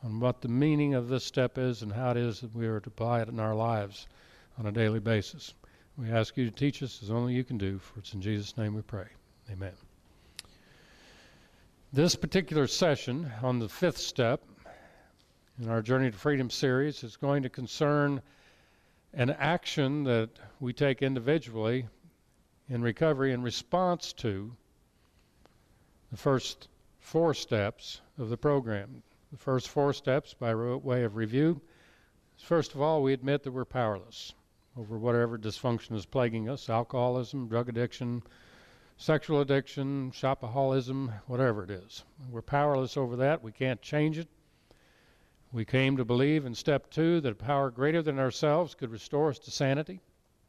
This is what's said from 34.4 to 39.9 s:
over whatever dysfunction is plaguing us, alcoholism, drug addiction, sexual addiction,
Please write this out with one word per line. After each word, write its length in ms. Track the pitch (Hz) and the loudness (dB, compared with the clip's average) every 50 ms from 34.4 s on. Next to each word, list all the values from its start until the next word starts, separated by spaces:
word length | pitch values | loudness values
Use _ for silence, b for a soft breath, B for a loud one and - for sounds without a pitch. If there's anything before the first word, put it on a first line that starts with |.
| _ _ _ _ _ _ - 127 | _ _ _ _ _ _ -14 -12
over 180 | 110 104 117 | -10 -8 -6
whatever 400 | 110 110 120 117 120 117 117 117 | -2 0 2 4 4 4 2 0
dysfunction 600 | 110 107 110 - - - 123 117 110 - - 113 | -4 -6 -6 -6 -2 0 0 0 0 -2 -4 -6
is 100 | 107 90 | -6 -4
plaguing 420 | - - 135 123 117 113 113 107 117 | -2 0 2 2 2 0 -2 -4 -4
us, 220 | 139 - - - | -6 -6 -4 -2
alcoholism, 800 | 113 113 120 - - 127 120 127 123 127 120 - - 139 123 110 | 0 0 0 0 0 0 2 2 2 0 -2 -4 -6 -8 -6 -2
drug 200 | 113 117 123 123 | -2 -2 -2 0
addiction, 540 | 117 117 123 120 - - 123 120 120 120 - B B B B B B B B B B B B B B | -2 -2 -2 -2 -4 -6 -6 -4 -4 -4 -6 B B B B B B B B B B B B B B
sexual 440 | B - - 160 143 - - 156 143 | B 0 0 0 0 2 2 2 2
addiction, 720 | 143 131 139 139 - - - 143 135 135 | 2 4 2 0 0 -2 -6 -6 -4 -4